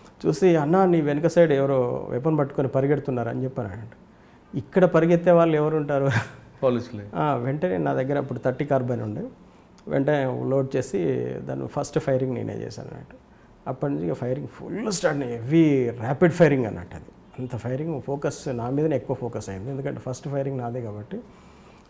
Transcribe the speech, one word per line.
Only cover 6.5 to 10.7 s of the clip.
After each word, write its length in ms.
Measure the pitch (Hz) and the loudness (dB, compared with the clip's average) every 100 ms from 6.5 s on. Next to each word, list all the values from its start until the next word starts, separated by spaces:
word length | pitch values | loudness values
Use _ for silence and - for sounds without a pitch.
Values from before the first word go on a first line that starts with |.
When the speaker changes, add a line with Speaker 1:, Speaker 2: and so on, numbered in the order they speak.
| - | -2
Speaker 2:
పోలీసులే. 400 | 135 123 120 104 101 165 | 0 0 -2 -10 -8 -2
Speaker 1:
ఆ, 200 | 151 123 | 0 0
వెంటనే 420 | 123 151 180 185 | -2 -2 -2 0
నా 160 | 147 | 0
దగ్గర 240 | 135 131 143 | 0 0 -2
అప్పుడు 220 | 131 120 | -2 -4
థర్టీ 260 | 127 127 143 | -2 -2 0
కార్బైన్ 360 | 135 123 117 | 0 0 -4
ఉండే, 220 | 110 117 247 - - - - - - | -4 -6 -8 -12 -20 -20 -20 -18 -4
వెంటనే 640 | 143 139 147 131 123 127 | 0 2 0 0 -2 -2
లోడ్ 260 | 135 135 | 0 0